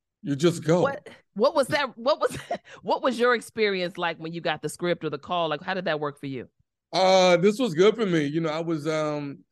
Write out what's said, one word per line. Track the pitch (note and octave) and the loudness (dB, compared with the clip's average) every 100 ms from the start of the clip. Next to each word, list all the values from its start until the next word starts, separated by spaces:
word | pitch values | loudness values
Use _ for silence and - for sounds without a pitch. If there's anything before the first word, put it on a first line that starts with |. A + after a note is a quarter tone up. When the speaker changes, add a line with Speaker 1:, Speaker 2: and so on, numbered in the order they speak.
| _ _ | _ _
Speaker 1:
You | - C#3 | -6 0
just | E3+ E3+ D#3 | 0 0 0
go. | F3 | 2
Speaker 2:
What, | D#3 - - - _ - | 2 -2 -14 -20 _ 0
what | B3 E4 | 0 2
was | C4 | 0
that? | D4 C#4 G#3+ | 0 -2 -4
What | A#3 D4+ | -2 0
was, | D4 - - - | -2 -4 -10 -12
<laughs> | _ - | _ -16
what | F#3 C#4 | -4 -2
was | C#4 A3+ | 0 0
your | B3 A#3+ | 2 2
experience | - - G#3+ G3 F3 - | -2 -2 0 0 -4 -4
like | F3 E3 | -6 -6
when | D#3+ | -8
you | E3+ | -6
got | E3 D3+ | -4 -4
the | D3+ | -6
script | - F3 E3 D#3 | -6 -4 -2 -4
or | |
the | D3 | -8
call? | - F3 E3 | -6 -4 -2
Like, | D3+ | -4
how | - F#3 | -6 -6
did | F3+ | -2
that | D#3 | -2
work | D3 C#3 | -4 -6
for | C#3+ | -10
you? | C3 G2+ _ _ _ _ | -10 -12 _ _ _ _
Speaker 1:
Uh, | E3 F#3 F#3+ F#3 F3 | 2 4 6 6 6
this | F#3+ G#3 | 4 2
was | B3+ | -2
good | D3+ G3 A3 | 4 4 4
for | G#3 | 0
me. | E3+ C#3+ | 0 0
You | D3+ | -2
know, | D#3+ | -2
I | D3+ | -4
was, | E3+ E3 C#3+ | -4 -4 -2
um, | D#3 D3+ D3 C#3+ C#3 _ | -2 -2 -4 -8 -14 _